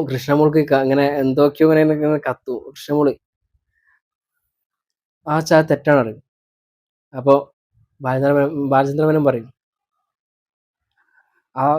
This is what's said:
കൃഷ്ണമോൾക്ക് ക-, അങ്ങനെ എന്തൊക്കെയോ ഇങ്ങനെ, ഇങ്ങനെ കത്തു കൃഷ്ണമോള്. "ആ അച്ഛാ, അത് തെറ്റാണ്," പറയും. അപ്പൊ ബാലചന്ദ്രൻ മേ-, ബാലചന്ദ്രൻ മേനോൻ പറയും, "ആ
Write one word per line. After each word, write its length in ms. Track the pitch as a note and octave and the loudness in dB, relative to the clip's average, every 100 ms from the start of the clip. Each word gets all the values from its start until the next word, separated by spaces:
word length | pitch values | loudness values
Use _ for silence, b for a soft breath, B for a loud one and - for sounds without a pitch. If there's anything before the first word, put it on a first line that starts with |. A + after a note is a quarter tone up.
കൃഷ്ണമോൾക്ക് 580 | C#3+ C3 C#3+ C#3+ D3+ D#3 | 0 -6 -2 2 2 2
ക-, 200 | C#3+ C#3 | 2 0
അങ്ങനെ 240 | C3 C#3 C#3+ D3 | 2 0 0 0
എന്തൊക്കെയോ 500 | C3 C3 C#3+ C#3+ D#3+ | -2 2 0 2 2
ഇങ്ങനെ, 140 | D#3 D#3 | 4 2
ഇങ്ങനെ 280 | D3+ D3+ D3+ | 0 -2 -4
കത്തു 320 | C#3 B2+ - A#2+ - | -6 -10 -10 -12 -12
കൃഷ്ണമോള്. 480 | C#3 - D3 C#3+ - _ _ _ _ _ _ _ _ _ _ _ _ _ _ _ _ _ _ _ _ D#3 | -18 -6 -2 -2 -4 _ _ _ _ _ _ _ _ _ _ _ _ _ _ _ _ _ _ _ _ -4
"ആ 80 | D#3 | -4
അച്ഛാ, 200 | D#3+ D#3+ | 2 2
അത് 120 | D#3+ | 2
തെറ്റാണ്," 320 | C#3+ - C#3+ | -2 2 2
പറയും. 200 | A2+ A2 _ _ _ _ _ _ _ _ _ | 0 -8 _ _ _ _ _ _ _ _ _
അപ്പൊ 200 | C3+ C3+ C#3 - _ _ _ _ - | -4 2 2 0 _ _ _ _ -12
ബാലചന്ദ്രൻ 340 | C3+ C3 C#3 C#3+ | -6 -2 0 0
മേ-, 320 | C#3 D#3 C#3 | 0 -4 0
ബാലചന്ദ്രൻ 400 | C3+ C#3 C#3+ D#3 | 0 0 -2 0
മേനോൻ 160 | D#3 | 2
പറയും, 240 | C#3 B2 A#2+ _ _ _ _ _ _ _ _ _ _ _ _ _ _ _ _ _ _ _ _ C3 | 0 -2 -8 _ _ _ _ _ _ _ _ _ _ _ _ _ _ _ _ _ _ _ _ -4
"ആ 100 | C#3 | -2